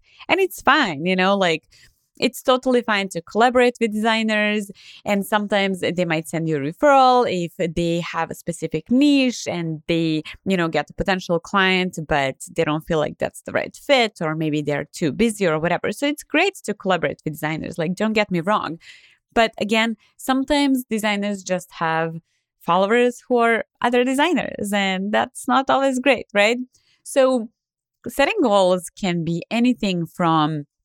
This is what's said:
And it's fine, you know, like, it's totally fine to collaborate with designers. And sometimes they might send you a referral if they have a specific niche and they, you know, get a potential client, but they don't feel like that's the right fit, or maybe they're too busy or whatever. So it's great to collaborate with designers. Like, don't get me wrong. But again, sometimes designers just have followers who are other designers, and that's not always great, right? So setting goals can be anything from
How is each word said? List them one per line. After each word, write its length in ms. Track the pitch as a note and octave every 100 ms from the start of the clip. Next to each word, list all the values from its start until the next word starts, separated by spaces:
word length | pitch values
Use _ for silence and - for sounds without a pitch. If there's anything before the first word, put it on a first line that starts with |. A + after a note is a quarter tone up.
| _ - -
And 100 | F4+
it's 220 | F#4+ -
fine, 440 | - D4 A3 C#3
you 100 | F3
know, 200 | F#3 F#3
like, 280 | G3+ F3+ D#3+ - _ _ _ _ -
it's 240 | B3+ -
totally 400 | - B3+ C4 B3
fine 260 | A#3 G#3 G3
to 140 | E3+
collaborate 520 | - G#3 B3 B3 B3 -
with 100 | A#3
designers. 800 | G#3+ A3+ A3 A3 G#3+ G#3 G#3+ G3+ - - -
And 220 | - G3+
sometimes 540 | F#3+ G#3 G3+ G#3 G3 F#3
they 260 | A2+ F3
might 220 | E3+ D#3+ D#3+
send 200 | E3 D#3+
you 100 | D3+
a 20 |
referral 680 | C#3 - D4 C#4 B3+ B3 A#3+
if 260 | F3+ E3+ - F3
they 280 | D#3+ E3+ E3+
have 280 | E3 E3+ E3
a 60 |
specific 560 | - - - D#3+ D#3 -
niche 560 | B3 D4 C#4 B3+ - -
and 340 | F3 E3 D#3 -
they, 340 | E3 E3 D#3 - -
you 100 | F#3
know, 120 | F#3+ E3
get 240 | D#3 -
a 20 |
potential 460 | - F3 F#3 - E3+
client, 580 | - G3+ F#3 F#3 F#3 F3 D3+
but 280 | D3 C3+ - -
they 80 | -
don't 220 | D#3 D#3
feel 140 | - D#3+
like 180 | D3 -
that's 240 | - -
the 100 | -
right 240 | - -
fit, 460 | - - C4+ A3 -
or 140 | D#3+
maybe 260 | D#3 D#3 D3+
they're 240 | D3 C#3+ D3+
too 180 | - D#3+
busy 360 | E3 A#3 G#3 F#3
or 120 | D#3
whatever. 320 | E3+ F3 -
So 140 | G#3
it's 160 | C#4+ D4
great 320 | - D4 G4 -
to 100 | -
collaborate 440 | G3 F#3+ F3 D3 D3
with 80 | D#3
designers. 460 | D3 D3+ D#3 - -
Like, 160 | D#3+
don't 180 | F3+ A3
get 160 | G#3+ G#3+
me 120 | F3
wrong. 360 | E3+ G#3 - E3 - - _ _ _
But 180 | A#3+ A3 -
again, 400 | G#3 A3+ A3+ A3 _
sometimes 680 | - - C4 C4+ D4 C#4+ C4
designers 580 | - A3 G#3+ G3+ G3+ G3
just 300 | F#3 F3+ -
have 460 | - E3 D#3+ E3 E3 - _ _ _
followers 640 | - F3+ G3 A#3+ B3 - -
who 100 | A#3+
are 280 | A#3 A3+ - -
other 220 | A#3+ B3
designers, 680 | B3 C4+ D#4+ C4 - - G3+
and 400 | G3+ G3 F#3+ G3
that's 360 | A3 A#3+ - -
not 200 | B3+ C4+
always 300 | C4 C4+ B3+
great, 280 | C#4 A3+ -
right? 280 | G3+ G#3+ B3 B3+ _ _ _
So 480 | - C#4 C4 B3+ A3 _ _ _ _ _ -
setting 320 | - C#4+ A4
goals 480 | B3+ G3+ F#3 F3+ -
can 340 | - F#3+ E3+
be 160 | D#3+ E3+ -
anything 560 | A#3 B3 A#3 G3+ F3
from 640 | E3 - E3+ D#3+ D3+ D#3 C#3+ _